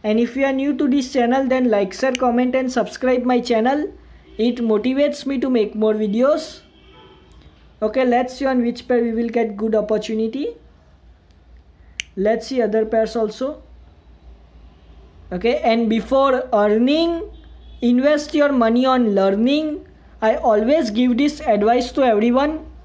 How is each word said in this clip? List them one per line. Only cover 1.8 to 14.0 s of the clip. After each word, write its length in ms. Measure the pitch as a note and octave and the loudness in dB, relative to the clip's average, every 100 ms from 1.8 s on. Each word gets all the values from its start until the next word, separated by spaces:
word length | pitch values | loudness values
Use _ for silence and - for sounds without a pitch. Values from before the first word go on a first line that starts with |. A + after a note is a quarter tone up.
| G3 | -2
share, 220 | - C4 | -2 -4
comment 400 | B3 B3+ A#3 B3+ | 0 0 2 0
and 180 | C4 B3+ | 0 -2
subscribe 520 | B3 G#3+ - B3+ B3 | -2 -4 -2 0 0
my 160 | A#3+ B3 | 2 0
channel. 520 | B3 A3+ A#3 C#4+ D#4 - - - - - | 2 2 2 0 -4 -10 -20 -20 -20 -2
It 200 | A#3 A#3+ | -2 0
motivates 680 | A#3 G#3 B3 C4 C#4+ D4 C4+ | 0 0 0 0 0 0 -4
me 140 | C#4 | -2
to 100 | C4+ | 0
make 240 | B3 G#3 | 0 0
more 220 | G#3+ G#3+ G#3+ | 0 0 0
videos. 640 | G#3+ G#3+ C4 D#4 - - - _ - - - - - - - - - _ | -2 2 2 0 -4 -16 -20 _ -20 -20 -20 -20 -20 -20 -20 -20 -20 _
Okay, 240 | G#3+ B3+ B3+ | -4 0 2
let's 300 | A#3+ B3+ B3+ | 2 0 -4
see 80 | C4+ | -2
on 160 | B3+ | 0
which 260 | A#3 A#3+ - | -2 -4 -2
pair 140 | B3 | 0
we 120 | A#3 | 0
will 160 | A3+ A#3 | -2 -2
get 280 | A#3 A3 G3+ | -2 -4 -4
good 160 | A3 | -2
opportunity. 840 | G#3+ G#3 G#3+ G#3+ A3 A3 C4 A4+ A#4+ - _ _ _ - - _ _ - - - _ - - - - | 0 0 -4 -2 -4 -4 -4 -8 -10 -20 _ _ _ -20 -20 _ _ -20 -20 -20 _ -20 -16 -14 -4
Let's 300 | G3+ A3+ - | -2 -2 -4
see 160 | C4 | -4
other 240 | A3 A3 A3 | -2 -2 -2
pairs 300 | A3+ A3 A#3+ | -2 -2 -4
also. 480 | G#3+ - C4 D4+ - - - - | -6 -6 -8 -10 -18 -20 -20 -20